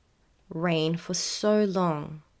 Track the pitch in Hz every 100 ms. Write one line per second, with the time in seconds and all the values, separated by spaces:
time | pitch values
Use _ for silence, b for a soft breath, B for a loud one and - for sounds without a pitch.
0 | _ _ _ _ _ 165 175 160 156 165
1 | - 185 - - 208 214 208 190 180 151
2 | 147 156 _ _